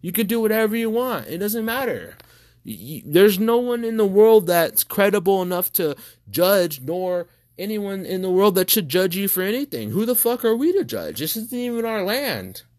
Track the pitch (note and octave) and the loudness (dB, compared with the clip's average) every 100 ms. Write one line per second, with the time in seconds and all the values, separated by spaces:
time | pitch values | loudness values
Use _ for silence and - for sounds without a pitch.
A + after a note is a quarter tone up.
0 | E3+ F#3 G#3 A#3 A3 A3 A3 A3+ A3+ A3+ | -4 -2 0 0 2 2 0 0 -2 -2
1 | B3+ G3 - E3 G3+ A3+ A3 A#3+ B3+ B2 | -2 -4 -6 -6 -4 -4 -4 -2 -4 -6
2 | E2 - - _ _ _ - G#2 A2+ D3+ | -8 -18 -20 _ _ _ -14 -14 -12 -14
3 | - D3+ G3+ F#3 A3 A#3 B3 A#3+ A#3 A3 | 0 6 6 4 0 0 0 -2 -4 0
4 | G#3 G3 A3 A3 F3 F3 E3 - - - | 2 6 8 8 6 2 2 -2 -4 2
5 | G3+ G3+ F3+ G3 F3+ F3+ F#3 - D#3+ C#3 | 2 2 2 0 0 -2 -4 -2 -2 -4
6 | - _ - G2 F3+ G3 F3 D3 C3 F3 | -14 _ -10 0 4 4 2 -2 -6 -6
7 | F#3 F3+ F3 _ _ - G3 G#3+ G3+ G3 | -4 -4 -6 _ _ -12 -6 -4 -4 -6
8 | - F#3 F#3 F3+ G#3 F#3+ F#3 - D#3 E3+ | -4 -4 2 4 4 4 2 0 0 0
9 | F#3 F3 G3 F#3 F#3 A#3 C#4+ B2 G#2+ B2 | 0 0 -2 -2 -2 -2 -4 -6 -4 -2
10 | A3+ B3 A#3 B3 A3+ A3+ D4+ F#4+ D#4+ G#2+ | 0 0 0 0 0 2 2 0 -2 -6
11 | D#2 D#2 D#3 A3+ A3+ B3 B3 A#3 A3+ A3 | -8 -8 -6 -6 -8 -6 -4 -4 -4 -4
12 | F#3 A#3+ C#4 B2+ F#2 F#2 _ | -2 -2 -4 -6 -8 -14 _